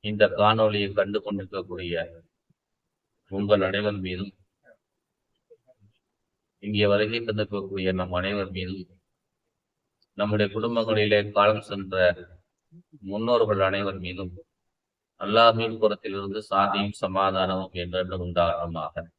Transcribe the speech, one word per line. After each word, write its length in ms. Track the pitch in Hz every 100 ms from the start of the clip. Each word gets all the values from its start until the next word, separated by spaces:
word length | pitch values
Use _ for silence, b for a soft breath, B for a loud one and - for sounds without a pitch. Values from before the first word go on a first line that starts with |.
| 107
இந்த 140 | 104 104 -
காணொளியை 480 | 104 110 110 104 101 101
கண்டு 200 | 98 104
கொண்டிருக்கக்கூடிய 680 | 104 101 95 98 92 90 87 82 85 82 _ _ _ _ _ _ _ _ _ _ _ 98
உங்கள் 260 | 104 104 95
அனைவர் 300 | 101 104 101 92
மீதும், 280 | 92 98 _ _ _ _ _ _ _ _ _ _ _ _ 466 _ _ 104 _ _ _ _ _ _ _ 104
இங்கே 200 | 104 101
வருகை 280 | 101 107 117
தந்திருக்கக்கூடிய 680 | 113 107 104 101 95 98 92 92
நம் 140 | 90 90
அனைவர் 320 | 95 104 92 92
மீதும், 280 | 92 95 90 _ _ _ _ _ _ _ _ _ _ _ _ -
நம்முடைய 280 | 104 104 104
குடும்பங்களிலே 680 | 104 117 117 110 107 104 104 104 104
காலம் 300 | 104 107 -
சென்ற 260 | 98 95 92 90 87 87 87 _ _ _ 170 _ 151 98
முன்னோர்கள் 520 | 104 113 120 104 98 95
அனைவர் 320 | 98 98 95
மீதும் 280 | 90 90 87 87 _ _ _ _ _ _ _ _
அல்லாஹ்வின் 540 | 98 110 117 113 113 113
புறத்திலிருந்து 600 | 107 104 107 98 98 104 -
சாந்தியும் 500 | 98 101 101 101 -
சமாதானமும் 720 | 92 92 95 95 92 92 92 90
என்றென்றும் 400 | 87 92 90 92 87
உண்டாகுமாக. 680 | 87 85 - 85 82 78 82 85